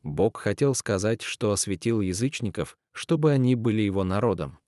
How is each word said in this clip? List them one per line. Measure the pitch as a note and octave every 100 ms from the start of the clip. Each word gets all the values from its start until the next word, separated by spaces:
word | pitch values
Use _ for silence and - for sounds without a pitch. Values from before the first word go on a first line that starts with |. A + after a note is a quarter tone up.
Бог | D2+ D2 G#2+ -
хотел | G#2 G2+ C#3+ C3
сказать, | - G2 G#2 A2+
что | - - G#2+
осветил | G2+ - F#2 A#2 A2+
язычников, | F#2+ F2+ C3 - A2 - D#2+ - _
чтобы | - - E3 D#3
они | C#3 B2+ B2
были | A2+ A2
его | G#2 F#2+
народом. | F#2 G2 A#2 F2+ D2 -